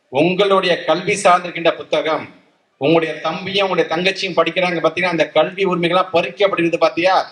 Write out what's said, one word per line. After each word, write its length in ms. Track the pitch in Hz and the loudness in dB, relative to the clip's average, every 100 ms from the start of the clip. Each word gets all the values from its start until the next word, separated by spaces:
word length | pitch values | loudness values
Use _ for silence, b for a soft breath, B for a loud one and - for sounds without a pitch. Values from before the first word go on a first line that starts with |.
| _ | _
உங்களுடைய 640 | 131 170 185 202 190 175 160 | 0 2 2 2 2 2 0
கல்வி 320 | 160 156 190 202 | 0 -2 0 0
சார்ந்திருக்கின்ற 560 | 180 180 175 165 165 | 4 4 2 -4 -2
புத்தகம். 540 | - 143 156 151 151 104 - _ _ _ _ | -2 -2 -2 0 -4 -6 -18 _ _ _ _
உங்களுடைய 320 | 139 165 160 - | 2 2 0 -4
தம்பியும் 460 | 160 185 185 196 190 | -6 -6 -4 -2 0
உங்களுடைய 220 | 170 156 | 0 -2
தங்கச்சியும் 480 | 160 185 185 190 160 | -2 -2 -2 -2 0
படிக்கிறாங்க 440 | 170 170 180 170 | 0 0 -2 0
பாத்தீங்கன்னா, 340 | 160 170 180 165 | -2 0 -2 0
அந்த 100 | - | 0
கல்வி 340 | 156 175 190 190 | 0 0 0 -2
உரிமைகள்லாம் 480 | 175 170 180 190 | 0 0 0 0
பறிக்கப்படுகிறது 640 | 170 175 - 202 180 170 165 | 0 -2 0 0 0 -2 2
பாத்தியா, 380 | 160 160 180 175 - | 0 2 2 2 0